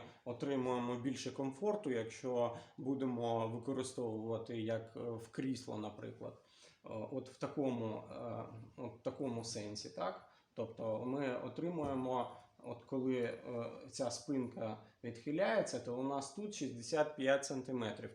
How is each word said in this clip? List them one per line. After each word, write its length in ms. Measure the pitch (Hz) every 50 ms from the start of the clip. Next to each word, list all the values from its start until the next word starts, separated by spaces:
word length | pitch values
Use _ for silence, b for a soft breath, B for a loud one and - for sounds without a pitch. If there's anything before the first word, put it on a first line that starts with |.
| B B B B B
отримуємо 720 | 123 120 117 143 139 139 135 127 127 123 123 120 120 123
більше 360 | 120 120 135 123 - - 127
комфорту, 600 | 117 - 139 135 135 - 202 208 202 208 - 147
якщо 680 | 123 113 110 113 - - - 127 127 120 120 117 117 B B B B -
будемо 720 | 117 131 135 131 135 127 123 117 120 117 117 113 113 113
використовувати 1120 | 113 120 117 139 135 127 127 123 - - 120 113 110 110 107 113 113 110 113 - 120 113
як, 320 | 110 113 113 113 113 - -
е, 40 | 120
в 300 | 117 120 113 110 113 -
крісло, 460 | - - 135 131 131 117 - - 117 110
наприклад. 560 | 104 104 98 - 113 113 110 - - - - - B B B B B B B B -
Е, 40 | - - 110 107 -
от 180 | 143 131 131 -
в 80 | - -
такому, 680 | - 135 - 156 139 131 123 117 113 110 107 - - -
е, 320 | - 127 123 117 113 113 123 - 110 110 - - - -
от 180 | 131 113 110
в 60 | -
такому 420 | - 135 - - 147 131 117 117 113
сенсі, 460 | - - 117 104 104 104 - - -
так? 360 | - - - - - - B B B B B B _
Тобто 500 | - 110 110 - - 117 110 110 113 120
ми 300 | 127 131 143 143 131 123 -
отримуємо, 960 | - 127 110 - 151 170 175 160 147 139 139 131 127 127 127 123 117 B B B B - _ - -
от 220 | 123 120 - -
коли, 320 | - 139 131 127 131 127 123
е, 220 | 120 117 - - - 131 123 117 117 - - - - 131
ця 200 | - - 135 120
спинка 680 | - - - - 143 131 123 113 - - 117 107 107 B B B B B -
відхиляється, 760 | 120 110 - - 143 147 165 196 226 226 202 131 - - 120
то 160 | - 127 120
у 80 | 131 131
нас 300 | 139 139 139 135 - -
тут 220 | 202 208 208 208
шістдесят 600 | - 147 127 117 117 117 - 165 151 151 147 -
п'ять 300 | - 131 131 139 139 135
сантиметрів, 640 | - 143 131 127 131 131 123 113 107 - - 110 107 -